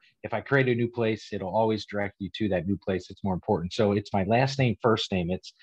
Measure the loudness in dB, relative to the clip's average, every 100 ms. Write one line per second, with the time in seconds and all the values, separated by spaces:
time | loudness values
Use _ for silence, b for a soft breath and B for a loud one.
0 | b _ -6 -6 0 2 4 2 0 0
1 | 0 0 -6 -8 -4 0 0 0 -4 -4
2 | -4 -6 -10 -4 0 0 0 -4 -2 -4
3 | -4 -6 -4 -2 0 0 0 0 2 2
4 | 0 -2 2 2 2 2 0 2 2 2
5 | 0 -2 -2 -4 -8 _